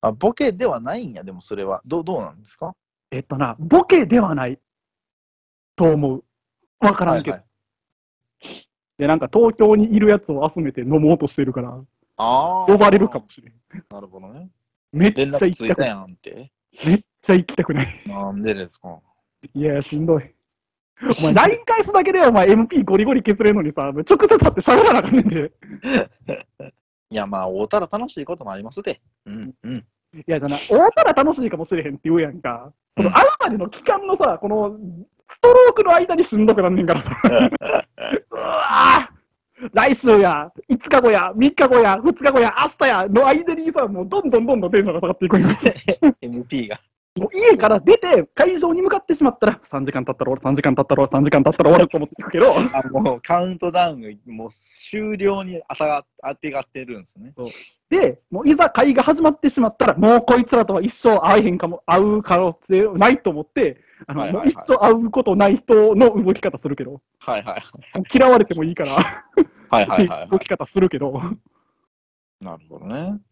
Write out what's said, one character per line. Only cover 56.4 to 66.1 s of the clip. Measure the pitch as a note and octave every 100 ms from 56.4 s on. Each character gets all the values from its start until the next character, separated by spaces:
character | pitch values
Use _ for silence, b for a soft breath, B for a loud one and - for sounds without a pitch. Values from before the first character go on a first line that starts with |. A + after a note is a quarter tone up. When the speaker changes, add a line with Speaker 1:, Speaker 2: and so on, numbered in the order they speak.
| D#3
Speaker 1:
が | C#3
っ | B2+
て | C3
る | B2+ A2+
ん |
で | F2
す | _
ね。 | A#2 C#3+
Speaker 2:
そ | B2
う。 | B B B _
で、 | F4 F#4 B2 _
も | F3+
う | C#4+
い |
ざ | D4 E4+
会 | - C#4+
が | B3+
始 | C4 D4+
ま | D#4
っ | D4+
て | D4
し | -
ま | A3+
っ | -
た | -
ら、 | -
も | G#3 A#3+
う |
こ | A3+ A#3+
い |
つ | A#3+
ら | A#3+
と | A3
は | G3
一 | G3+
生 | - A#3+ G#3
会 | D#3+ G3+
え | G#3
へ |
ん | F3
か | E3+
も、 | E3+ -
会 | F3
う | G#3 G#3+
可 | G#3 F3+
能 | F#3 E3
性 | _ F#3+ G#3+
な | F3+ G#3
い | B3+
と | -
思 | D3+
っ |
て、 | D3+ - F#3+ B2+ b b -
あ |
の、 | C#3+
Speaker 1:
は | G#2
い |
は |
い | F#3
は |
い。 | -
Speaker 2:
も |
う |
一 | -
生 | - B3+
会 | G#3
う | A3+ A3+
こ | A#3+
と | A#3
な | F#3+ G3+
い | G3
人 | _ A3 G#3+ G#3
の | B3